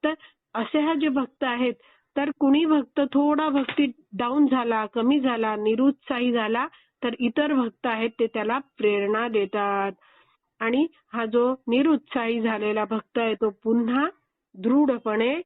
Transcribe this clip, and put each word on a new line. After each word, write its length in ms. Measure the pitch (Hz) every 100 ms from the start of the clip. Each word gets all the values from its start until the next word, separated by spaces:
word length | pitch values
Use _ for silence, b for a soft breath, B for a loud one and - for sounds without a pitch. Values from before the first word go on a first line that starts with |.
तर 100 | 302 311 B B _
असे 260 | 220 226 302
हा 140 | 302
जे 140 | 320 302
भक्त 360 | 269 247 _
आहेत, 300 | 269 240 247 240 b b b -
तर 120 | 285 -
कुणी 260 | 277 277 330
भक्त 360 | 302 247 - 285
थोडा 360 | 277 285 294 311
भक्ती 420 | 277 269 - 285 - _
डाऊन 340 | 190 240 277 285
झाला, 380 | 262 233 220 214
कमी 340 | 240 233 285
झाला, 360 | 262 233 220 214
निरुत्साही 760 | 214 226 269 277 - 247 247
झाला, 360 | 240 214 226 294 b b _
तर 60 | 247 233
इतर 340 | 240 233 294
भक्त 340 | 285 233 - 254
आहेत 220 | 220 233 -
ते 80 | 226
त्याला 320 | 220 214 247 277 _
प्रेरणा 500 | 214 202 202 214 240
देतात. 640 | 220 196 208 202 196 196 196 b b b b _ _
आणि 280 | 226 247 320 b _
हा 120 | 226 226
जो 300 | 233 247 262 -
निरुत्साही 760 | 233 294 302 _ 269 226 233
झालेला 440 | 220 214 214 214 208
भक्त 320 | 220 - -
आहे, 160 | 226
तो 160 | 214 220
पुन्हा 580 | 196 220 226 233 247 311 - _ _ _
दृढपणे 800 | 190 202 269 294 240 233 214 226 311